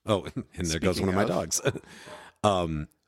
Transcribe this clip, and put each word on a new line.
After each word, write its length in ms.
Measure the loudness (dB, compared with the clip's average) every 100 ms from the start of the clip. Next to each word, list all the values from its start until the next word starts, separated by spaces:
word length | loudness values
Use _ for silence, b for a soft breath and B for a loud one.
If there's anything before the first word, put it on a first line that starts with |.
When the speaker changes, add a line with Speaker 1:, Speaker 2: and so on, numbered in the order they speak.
| 0
Speaker 1:
oh, 220 | 0 -2
<laughs> 40 | -10
and 320 | -10 -4 -2
there 120 | 0
goes 180 | 0 2
Speaker 2:
Speaking 180 | 2 2
Speaker 1:
one 80 |
of 60 | 2
my 40 |
Speaker 2:
of. 60 | 0 0
Speaker 1:
dogs. 100 | 0 -2
<laughs> 60 | -4 B B B B B B
Um, 460 | 2 4 2 -2 -4 _